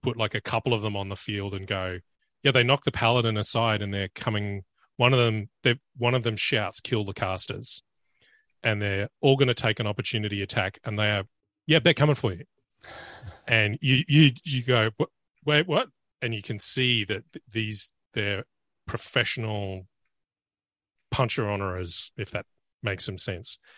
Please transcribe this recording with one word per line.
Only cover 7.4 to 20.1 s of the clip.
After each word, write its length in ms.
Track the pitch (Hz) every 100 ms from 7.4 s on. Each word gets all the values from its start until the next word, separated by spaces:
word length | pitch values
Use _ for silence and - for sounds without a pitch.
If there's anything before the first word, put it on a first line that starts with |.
| - 95 123 - - _ _ _ _ _ _ _
And 180 | 113 104
they're 280 | 104 98 101 -
all 140 | 143 135
gonna 180 | 127
take 260 | 117 113 107
an 60 | 107
opportunity 560 | 101 104 113 104 101
attack, 380 | 95 - 95 -
and 140 | - 104
they 140 | 107
are, 120 | 104 98 _ _ _ -
yeah, 100 | 156
they're 160 | 139
coming 220 | 160 151 139
for 180 | 107
you. 120 | 87 - _ _ _ - - - - - - -
And 300 | 117 104 107
you, 240 | 139 131 -
you, 240 | 147 147 120
you 200 | 165 131
go, 260 | 123 123 110 -
"What? 120 | 165 _ _ _ 147
Wait, 220 | 147 180
what?" 220 | 160 254 _ _ _
And 120 | 123
you 80 | 110
can 160 | - 107
see 480 | - - 127 117 101
that 260 | 98 -
th-, 120 | - -
these, 420 | 110 107 104 - - _
they're 320 | 117 101 98 - _ _ _ -
professional 960 | - - 127 117 - 110 104 98 95 92 _ _